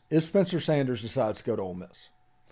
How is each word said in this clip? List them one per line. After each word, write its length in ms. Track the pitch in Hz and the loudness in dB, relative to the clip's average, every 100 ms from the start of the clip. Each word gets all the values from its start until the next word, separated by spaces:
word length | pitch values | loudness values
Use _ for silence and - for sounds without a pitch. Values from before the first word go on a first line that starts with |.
| _ | _
if 140 | 156 | 0
Spencer 360 | 160 202 185 175 | 4 2 2 0
Sanders 440 | - 147 131 117 | 2 2 2 -2
decides 360 | 113 135 110 104 | -4 0 0 -2
to 40 | |
go 120 | 120 104 | -2 -2
to 60 | |
Ole 140 | 95 90 | -4 -8
Miss. 340 | 87 - - _ _ _ _ | -14 -18 -20 _ _ _ _